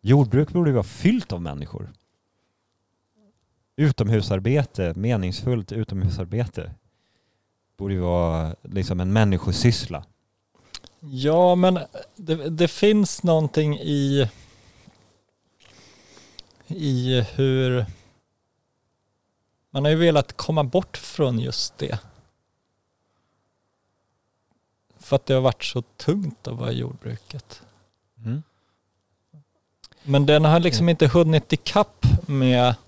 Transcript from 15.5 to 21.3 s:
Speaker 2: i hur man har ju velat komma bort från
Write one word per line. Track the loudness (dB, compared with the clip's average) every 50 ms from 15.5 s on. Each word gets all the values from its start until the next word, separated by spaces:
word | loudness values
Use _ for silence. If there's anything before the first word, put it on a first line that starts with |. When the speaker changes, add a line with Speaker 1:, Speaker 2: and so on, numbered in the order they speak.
| _ _ _ _ -20 -20 -20 -20 _ _ _ _ -20 -20 -20 _ _ -20 -20 _ _ _ _ _
Speaker 2:
i | -10 -6 -4 -2 -2 0 0 0 0 0
hur | 0 -2 -2 0 0 2 2 2 0 0 0 -2 -2 -4 -8 -20 _ _ _ _ _ _ _ _ _ _ _ _ _ _ _ _ _ _ _ _ _ _ _ _ _ _ _ _ _ _ _ _ _ _
man | -6 -2 0
har | 2
ju | 2 4
velat | 4 4 4 4 2 0 -6
komma | -12 -6 -2 -2 -2 -2
bort | 0 0 -2 -2 -2 -14 -16
från | -16 -14 -4 -2 -2 0